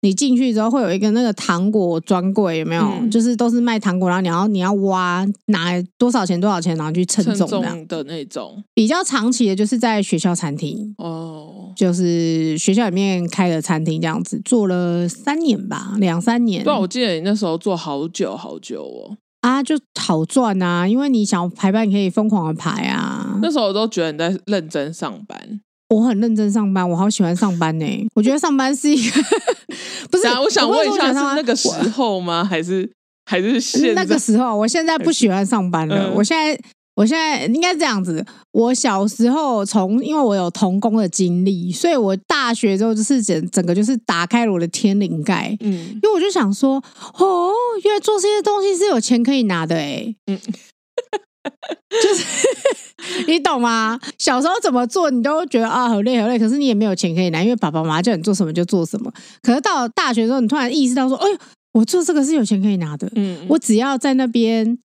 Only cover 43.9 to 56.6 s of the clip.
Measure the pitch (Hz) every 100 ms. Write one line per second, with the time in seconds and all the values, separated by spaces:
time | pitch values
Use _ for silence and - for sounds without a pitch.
43.9 | 254 - 170 175 240 233 180 170 - 214
44.9 | 202 190 165 165 170 - 214 214 185 165
45.9 | 214 403 403 392 370 214 202 269 269 -
46.9 | - - - 392 359 349 427 494 440 403
47.9 | 415 - 427 392 415 415 415 392 359 403
48.9 | 262 - 247 240 277 220 170 160 165 143
49.9 | 139 - 214 - 190 - 190 - _ _
50.9 | - - 415 _ _ - _ - 320 _
51.9 | 440 403 359 - - 523 - 554 - -
52.9 | - - 359 247 330 320 277 240 226 220
53.9 | 233 - - - 254 294 392 392 247 247
54.9 | 381 330 254 247 311 349 247 226 247 240
55.9 | 214 208 247 214 247 220 277